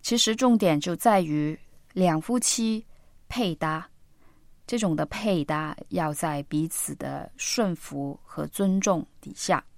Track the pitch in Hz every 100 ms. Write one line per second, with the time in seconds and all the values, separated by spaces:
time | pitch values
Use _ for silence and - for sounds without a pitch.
0 | - 233 - 220 254 226 196 151 - 170
1 | 240 208 170 151 151 156 - - - -
2 | 185 160 160 247 - - 226 220 - -
3 | - - - - 214 156 160 156 170 -
4 | - _ - - - - - 240 208 156
5 | 151 - 214 185 143 151 156 - - -
6 | 151 147 165 147 147 151 160 - - 143
7 | 131 139 - - - - 208 165 - 143
8 | 139 143 - - 147 - 196 190 202 175
9 | - - - - - 170 -